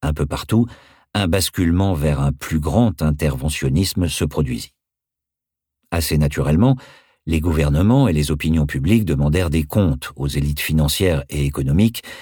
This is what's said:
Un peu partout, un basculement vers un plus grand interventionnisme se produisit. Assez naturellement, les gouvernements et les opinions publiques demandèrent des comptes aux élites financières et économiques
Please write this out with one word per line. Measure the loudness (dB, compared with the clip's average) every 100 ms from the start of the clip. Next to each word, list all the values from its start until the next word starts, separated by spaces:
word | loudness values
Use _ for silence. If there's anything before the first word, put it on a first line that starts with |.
Un | -4
peu | -4 -4
partout, | -6 0 0 0 -4 -20 _ _
un | -4 0
basculement | 0 0 0 2 2 2
vers | 0 0 2
un | 0
plus | -2 -4 -2
grand | 0 2 2 2
interventionnisme | -2 0 -2 -2 -4 -2 -2 0 0 0 -2
se | -2
produisit. | -4 -2 -2 -4 -10 _ _ _ _ _ _ _ _ _ _ _ _
Assez | -4 -2 0
naturellement, | 0 0 0 2 4 2 -4 -20 _ _
les | -4 -2
gouvernements | 0 2 2 2 4 4 4
et |
les | 2 0
opinions | -2 0 0 0
publiques | -2 2 2
demandèrent | 2 0 2 2 0
des | 0
comptes | 0 0 0 0 -6 -8
aux | -6
élites | -2 -2 -4
financières | -2 0 0 0 0 0 -4
et | -2
économiques | -2 -2 0 2 2 0 -16 -20